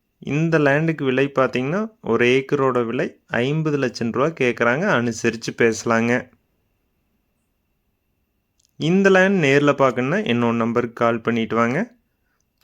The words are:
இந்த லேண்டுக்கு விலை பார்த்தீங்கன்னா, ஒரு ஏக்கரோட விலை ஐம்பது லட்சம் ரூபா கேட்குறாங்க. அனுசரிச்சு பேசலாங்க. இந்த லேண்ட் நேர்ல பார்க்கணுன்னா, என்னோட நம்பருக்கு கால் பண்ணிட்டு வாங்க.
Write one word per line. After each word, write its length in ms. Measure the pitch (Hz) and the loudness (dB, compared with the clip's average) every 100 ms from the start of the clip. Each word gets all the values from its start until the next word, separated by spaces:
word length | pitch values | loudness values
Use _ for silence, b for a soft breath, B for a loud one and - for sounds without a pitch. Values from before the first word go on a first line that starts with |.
| _ _ | _ _
இந்த 400 | - 143 165 160 | -6 -2 0 2
லேண்டுக்கு 440 | 143 143 165 151 | 2 2 0 -2
விலை 280 | 139 127 139 139 | -2 0 0 0
பார்த்தீங்கன்னா, 560 | 127 123 131 185 220 - | 0 -2 -4 -4 -6 -8
ஒரு 240 | - 113 120 | -2 0 2
ஏக்கரோட 600 | 131 135 143 135 123 113 | 2 0 0 0 0 -2
விலை 360 | 123 165 - _ | -4 -6 -10 _
ஐம்பது 500 | 117 127 156 156 143 | -4 -2 -2 -2 -2
லட்சம் 340 | 131 113 117 | -4 -4 -4
ரூபா 160 | 110 147 | -2 -2
கேட்குறாங்க. 560 | 160 127 113 120 131 202 | 0 -2 0 0 0 0
அனுசரிச்சு 640 | 139 120 113 120 113 - 120 | 0 -2 -2 -4 -4 -6 0
பேசலாங்க. 720 | 120 107 120 113 117 123 - _ _ _ _ _ _ _ _ _ _ _ _ _ _ _ _ _ _ _ _ _ _ _ _ - | 0 0 0 0 2 -2 -4 _ _ _ _ _ _ _ _ _ _ _ _ _ _ _ _ _ _ _ _ _ _ _ _ -6
இந்த 340 | 147 185 196 | 0 2 4
லேண்ட் 340 | 190 185 196 | 4 4 2
நேர்ல 280 | 143 139 147 | 2 4 4
பார்க்கணுன்னா, 480 | 139 135 120 127 185 208 | 4 2 0 -2 -2 -2
என்னோட 300 | 120 120 117 | 0 0 0
நம்பருக்கு 380 | 117 117 120 | 0 -2 -4
கால் 280 | 113 117 117 | 0 0 0
பண்ணிட்டு 340 | 117 117 113 113 | -2 -2 -2 0
வாங்க. 400 | 117 135 240 _ _ _ _ _ _ _ | 0 -2 -6 _ _ _ _ _ _ _